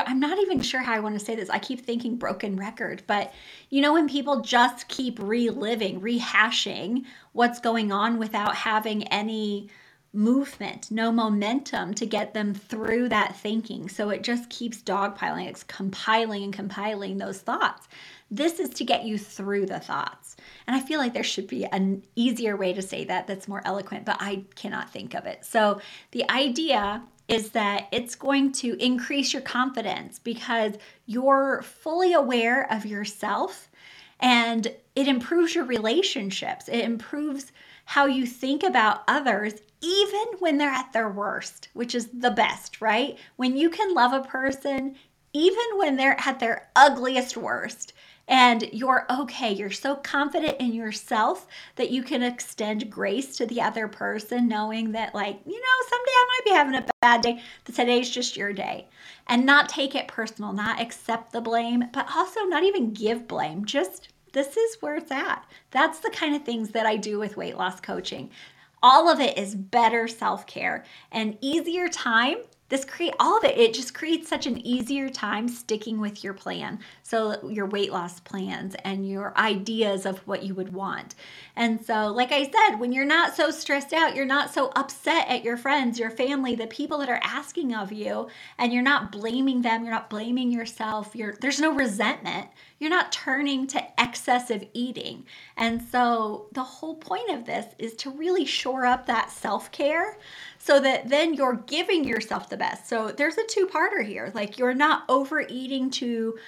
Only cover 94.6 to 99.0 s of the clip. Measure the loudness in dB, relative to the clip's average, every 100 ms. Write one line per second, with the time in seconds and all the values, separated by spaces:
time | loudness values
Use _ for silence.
94.6 | -6 -6 -6 -6 -10 -14 -18 -20 -14 -2
95.6 | -2 -2 -2 2 2 2 0 -4 -8 -8
96.6 | -8 -8 -10 -10 -6 -4 -4 -6 -4 -6
97.6 | -6 -10 -10 -8 -10 -4 0 0 0 -2
98.6 | -2 2 2 2